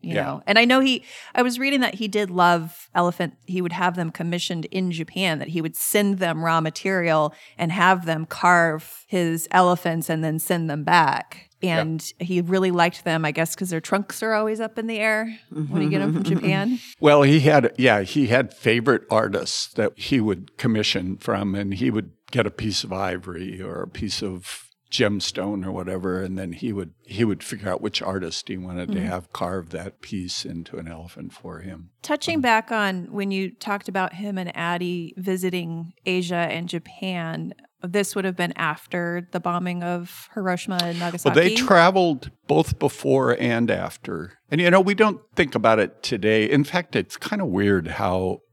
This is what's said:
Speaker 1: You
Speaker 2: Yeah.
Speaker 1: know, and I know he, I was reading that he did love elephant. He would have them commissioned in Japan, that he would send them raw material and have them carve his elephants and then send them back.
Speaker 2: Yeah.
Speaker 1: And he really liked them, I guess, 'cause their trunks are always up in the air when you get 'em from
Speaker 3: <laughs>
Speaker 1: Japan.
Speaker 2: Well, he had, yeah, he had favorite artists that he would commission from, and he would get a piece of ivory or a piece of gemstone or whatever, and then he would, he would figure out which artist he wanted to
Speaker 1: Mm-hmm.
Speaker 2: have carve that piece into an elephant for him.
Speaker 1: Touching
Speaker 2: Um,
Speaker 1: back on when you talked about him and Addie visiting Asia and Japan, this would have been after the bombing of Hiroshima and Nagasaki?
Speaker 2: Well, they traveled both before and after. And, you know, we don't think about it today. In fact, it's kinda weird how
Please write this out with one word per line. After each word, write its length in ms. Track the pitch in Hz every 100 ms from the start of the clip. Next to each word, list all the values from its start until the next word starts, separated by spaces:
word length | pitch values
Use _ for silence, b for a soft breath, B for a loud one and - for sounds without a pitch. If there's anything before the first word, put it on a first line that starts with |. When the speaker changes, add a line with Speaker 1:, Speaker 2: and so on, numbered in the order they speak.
Speaker 1:
You 120 | - 165
Speaker 2:
Yeah. 80 |
Speaker 1:
know, 200 | 151 147 -
and 100 | 208
I 80 | 240
know 140 | 262
he, 240 | 269 254 B B B -
I 80 |
was 160 | 247 240
reading 220 | 269 277
that 120 | 247 190
he 120 | 214
did 240 | 208 202
love 580 | 180 175 175 165 - - 180
elephant. 400 | 175 170 175 - _
He 160 | 185
would 100 | 175
have 240 | 170 180 175
them 140 | 165
commissioned 540 | - 170 175 - 170 156
in 260 | 185 185
Japan, 460 | 165 160 - 190 156
that 120 | 156
he 120 | 165
would 140 | 160 -
send 420 | - 208 202 196
them 260 | 180 160
raw 160 | 165 165
material 760 | 160 156 190 190 170 156 151 B B B
and 160 | 170
have 340 | 180 180 185 170
them 200 | 160 160
carve 800 | - 175 175 165 156 - - _
his 400 | 190 170 165 -
elephants 580 | 185 180 180 175 165 160
and 140 | 160
then 160 | 160 156
send 320 | - 175 165
them 120 | 147
back. 680 | 147 175 151 120 - - - _
Speaker 2:
Yeah. 180 | 185 165
Speaker 1:
And 220 | 160 160 - -
he 220 | 170 180
really 300 | 170 190 185
liked 320 | 175 170 175
them, 200 | - 160 156
I 40 |
guess, 260 | 151 165 -
'cause 140 | 185
their 100 | 165
trunks 440 | - 190 202 -
are 100 | 226
always 260 | 220 214 220
up 200 | 220 220
in 80 | 226
the 100 | 220
air 400 | 220 214 226 220 _
when 320 | - 151 165
you 60 | 151
get 100 | 156
'em 120 | 151 160
from 80 |
Speaker 3:
<laughs> 120 | 196 165
Speaker 1:
Japan. 380 | 196 190 202 247 - -
Speaker 2:
Well, 220 | 151 147
he 200 | 139 156
had, 300 | 139 151 120 -
yeah, 240 | 123 104
he 240 | 95 147 127
had 300 | 120 127 -
favorite 480 | - 117 120 117 -
artists 560 | 110 110 98 - - - -
that 160 | 104 -
he 240 | - 139
would 380 | 107 90 95 _
commission 600 | 123 110 104 95 90 95
from, 360 | - 104 101
and 220 | 98 101 95
he 160 | 127
would 180 | 110 95 _ -
get 160 | 131 104
a 40 |
piece 320 | - 110 95
of 80 | 113
ivory 680 | 92 98 92 90 87 92 92
or 220 | 98 90
a 40 | 90
piece 360 | - 107 -
of 400 | 104 92 90 - - _ _
gemstone 720 | - 110 101 - - 95 104 92
or 60 |
whatever, 500 | 92 92 92 92 92
and 160 | 95 95
then 140 | 95
he 220 | 85 123
would, 180 | 101 87 _ _
he 180 | 98
would 180 | 113 95
figure 260 | - 104 95
out 120 | 90
which 200 | 104 -
artist 460 | - 95 85 80 -
he 80 | 95
wanted 340 | 90 90 90
to 60 | 98
Speaker 1:
Mm-hmm. 80 | 98
Speaker 2:
have 240 | 90 85
carve 380 | - 90 95 85
that 320 | 87 92 -
piece 420 | - 101 90 - -
into 320 | 82 85 -
an 100 | 80
elephant 440 | 82 87 - 90
for 280 | - 90 82
him. 320 | 92 85 85 _
Speaker 1:
Touching 340 | - 294 - 320
Speaker 2:
Um, 40 |
Speaker 1:
back 300 | 254 220 226
on 340 | 226 202 190 175
when 200 | 208 196
you 200 | 190 190
talked 360 | - - 202 -
about 260 | 190 185 170
him 220 | 208 190
and 140 | 180 -
Addie 580 | 170 175 175 175 165 -
visiting 760 | 185 190 185 180 170 165 165 - -
Asia 300 | 185 175 175
and 320 | 170 165 175
Japan, 840 | 175 - - 190 180 165 160 160 190 _ _
this 340 | 180 190 196 -
would 100 | 190
have 100 | 180
been 180 | 175 170
after 720 | 165 151 - 180 170 175 175
the 80 | 175
bombing 420 | 175 175 180 175
of 480 | 175 175 175 - - -
Hiroshima 420 | 185 180 - 185
and 160 | 175 170
Nagasaki? 340 | 175 170 - -
Speaker 2:
Well, 100 | 165
they 60 | 220
traveled 760 | 254 185 170 190 175 139 - _ _
both 300 | 151 160 -
before 580 | 143 - 139 135 127 120
and 320 | 123 117 117
after. 600 | 95 87 - - 85 76 _ _
And, 100 | 151
you 80 | 175
know, 120 | 185
we 120 | 190
don't 280 | 202 214 170 _ -
think 200 | 160 120
about 240 | 110 110
it 240 | 95 -
today. 460 | - 117 104 110 107
In 140 | 147 143
fact, 300 | 180 170 120
it's 200 | 92 -
kinda 280 | - 214 180
weird 420 | 92 101 98 80
how 540 | - 101 92 92 - _